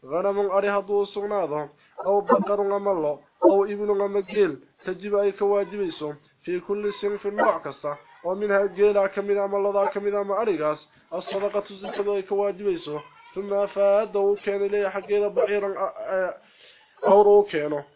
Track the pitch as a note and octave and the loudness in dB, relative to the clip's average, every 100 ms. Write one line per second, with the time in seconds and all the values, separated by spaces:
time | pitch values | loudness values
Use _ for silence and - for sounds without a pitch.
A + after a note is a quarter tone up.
0 | C3 D#3+ G3 G3+ G3+ F#3+ G3+ G3+ F#3+ G3+ | -4 -2 0 0 2 2 2 -2 0 -2
1 | G3+ G#3 G3+ G#3 D#3+ D3 D3 _ _ - | 0 -4 -4 -2 -2 -4 -8 _ _ -8
2 | F#3 G3+ G3+ G3+ G3 G3+ G3 G3+ G3+ F#3 | 0 0 4 2 2 -2 0 -2 0 0
3 | D3+ D3 _ _ - G3 G3+ G3+ G#3 G3 | -2 -4 _ _ 4 4 2 -2 -2 -2
4 | G3+ G3+ G3 G#3+ F#3+ C3+ _ _ - F#3 | 0 -2 -4 0 0 0 _ _ -10 -8
5 | G3+ G3+ G3+ G3 G3+ G3+ F#3+ G#3 F#3+ D3+ | -2 0 0 0 0 0 0 -4 -6 -4
6 | D3+ D3 _ _ - F3+ F3 G3+ G#3 G3+ | -8 -10 _ _ -6 -6 -4 -4 -4 -4
7 | G3+ G3+ G3+ G3+ D#3+ E3 D3+ C#3 D3 D3 | -4 -4 -6 0 0 0 -4 -10 -8 -10
8 | - - E3+ F#3+ G#3 G3 G3+ F3+ G#3 G3+ | -14 -10 -6 -4 0 2 2 2 4 4
9 | G3 G3 G3+ G3+ G3 G3+ G3 G3+ G3 G3+ | 0 -2 -2 0 0 0 0 2 0 0
10 | G3+ G3+ G3 G3 A3+ E3 D3+ D3+ - _ | -4 -2 -2 -2 0 0 -2 -4 -8 _
11 | _ F3 - G3 G3+ G3+ G3+ G3 G#3 A3+ | _ -10 -6 -4 -2 -4 -6 -14 -12 -4
12 | G3+ G3+ F#3+ G3+ G3+ F#3 G3+ F3 D3+ D3 | -2 -2 -2 -2 0 -2 -2 -2 -4 -10
13 | - - - - G3+ G3+ G3+ G3+ G3+ G3+ | -10 -20 -14 -10 -4 -2 -2 2 4 4
14 | G#3+ G3 G3+ G3+ - G3 G3+ G#3 G3 G3 | 2 2 2 2 0 -2 0 0 -2 -4
15 | G3 G#3 G#3 - G#3+ G#3 G3+ F#3+ F#3+ - | -2 0 0 0 -2 -2 -2 -4 -6 -6
16 | A2+ F#3+ F#3 - _ _ - - _ _ | -6 -4 -4 -6 _ _ -20 -20 _ _
17 | - G3+ G#3 G#3 G3+ D#3+ D3 D3 C#3+ | 4 8 8 8 6 -2 -2 -4 -8